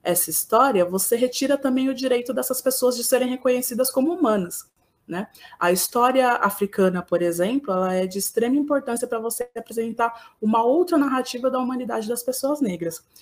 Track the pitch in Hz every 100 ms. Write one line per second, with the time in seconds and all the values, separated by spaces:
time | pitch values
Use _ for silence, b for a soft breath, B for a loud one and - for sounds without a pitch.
0 | - 175 - 160 - 220 269 202 175 190
1 | - 233 247 - 269 277 277 254 262 240
2 | 262 247 240 254 254 254 262 254 254 233
3 | 233 254 254 254 262 247 247 226 254 269
4 | 285 349 302 214 180 - - _ _ _
5 | - 170 220 B B B 175 180 - 240
6 | 247 262 247 240 202 - 202 - 185 180
7 | - 170 175 170 185 269 277 185 185 185
8 | 185 196 - - 233 285 294 285 269 233
9 | 240 226 226 - 247 226 - 220 226 226
10 | 233 - - _ 214 226 233 302 349 330
11 | 277 262 254 247 254 254 247 254 240 226
12 | 214 233 - 254 269 294 247 170 165 160
13 | _ b